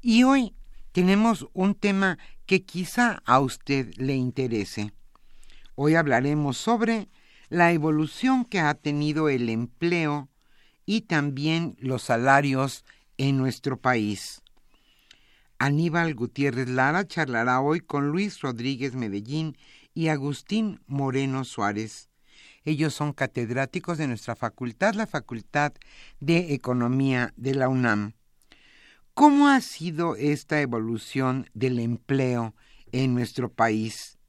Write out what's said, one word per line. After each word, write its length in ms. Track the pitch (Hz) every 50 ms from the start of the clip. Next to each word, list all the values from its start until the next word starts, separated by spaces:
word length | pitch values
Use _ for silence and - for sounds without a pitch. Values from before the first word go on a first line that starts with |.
Y 220 | - 240 220 226 247
hoy 300 | 254 269 277 247 196 - - - - - - - -
tenemos 560 | - 180 180 185 196 202 220 226 226 156 139 - -
un 220 | - 185 196 202
tema 420 | - - 208 196 190 196 190 170 - - - - - -
que 180 | - 190 190 185
quizá 580 | - - 175 185 170 - - 247 240 196 - _
a 160 | - 120 131
usted 540 | 143 127 - - - - 139 135 131 107 -
le 200 | 101 127 135 139
interese. 760 | 131 127 127 120 - 131 123 117 110 101 - - - 104 104 - - - - _ _ - - - - - - - - - - -
Hoy 200 | - 139 151 160
hablaremos 640 | 165 165 143 131 117 127 143 147 151 147 143 127 -
sobre 500 | - 214 233 233 226 220 233 226 196 - - - _ - - - - -
la 240 | - 175 175 170
evolución 720 | 170 165 147 160 156 151 156 151 - - - 262 262 262 240
que 160 | - - 196
ha 140 | 160 147 147
tenido 560 | - _ 147 147 147 147 151 151 156 156 151
el 180 | 139 127 120 117
empleo 800 | 113 113 120 120 - - - 170 175 175 160 151 147 147 135 135 _ _ _ _ _ _ _ _ _ _ _
y 160 | - 202 226
también 760 | 220 _ 170 156 143 143 139 131 143 156 160 165 170 151 95 _
los 220 | 120 131 127 123
salarios 840 | - - 127 117 120 135 139 139 143 143 135 131 135 139 - - _ _ - _ _ _ _ _
en 200 | 135 139 139 135
nuestro 420 | 131 131 120 - _ 143 131 -
país. 640 | - 131 127 117 107 104 104 95 - - - - _ _ _ _ _ _ _ _ _ _ _ _ _ _ - _ _ _ _ _ _ _ _ _
Aníbal 580 | 123 139 143 147 165 175 151 170 170 165 151
Gutiérrez 520 | 117 117 120 - - 139 143 120 120 131 120
Lara 400 | 127 131 131 139 151 180 202 160
charlará 540 | - - 156 139 123 113 113 123 127 127
hoy 180 | 135 143 156 180
con 300 | - _ - 143 143 143
Luis 320 | 147 175 202 208 - -
Rodríguez 520 | - 139 123 113 117 131 139 120 131 139 117
Medellín 640 | 131 120 107 98 101 104 117 139 156 160 156 139 - _ - - - _ _ _
y 160 | - 160 160
Agustín 720 | 156 143 135 143 143 - - - 202 220 220 214 185 - _
Moreno 600 | _ - 139 139 135 127 135 139 135 131 131 131
Suárez. 640 | 123 - - 107 101 104 104 110 107 - - - _ _ _ _ _ _ - - - - _ _
Ellos 300 | 151 156 139 156 156 131
son 180 | - 151 147 143
catedráticos 840 | - 139 127 _ - 120 107 120 127 135 131 - 185 - - 175 147
de 80 | 156 139
nuestra 280 | 120 107 - - 117
facultad, 600 | - - 117 - - 127 120 113 _ - 208 190
la 100 | 202 226
Facultad 680 | - - 147 120 - 117 113 101 - - 147 143 151 - - - - - - - - - -
de 360 | - 139 170 170 180 165 143
Economía 760 | 131 - - 127 127 120 120 127 135 135 135 131 123 123 - - -
de 160 | 117 131 135
la 160 | 139 131 131
unam. 440 | 131 131 123 120 107 104 104 104 110 _ _ _ _ _ _ _ - _ _ _ _ - _ - _ _ - _ _
¿Cómo 360 | - 277 302 285 285 285 285
ha 120 | 277 254
sido 540 | 247 - - - 160 180 165 147 170 170 131
esta 440 | - 135 147 147 147 - _ 160 151
evolución 840 | 143 131 120 113 110 113 117 110 - - - 131 131 127 127 135 - - _
del 240 | 107 117 131 127 120
empleo 760 | 117 117 120 113 _ _ 139 135 135 127 123 120 117 113 - _ _ _ - - - -
en 220 | - 123 135 131 123
nuestro 400 | 123 123 113 - - 123 120 -
país? 640 | - 117 113 110 110 110 110 107 - - - - _ _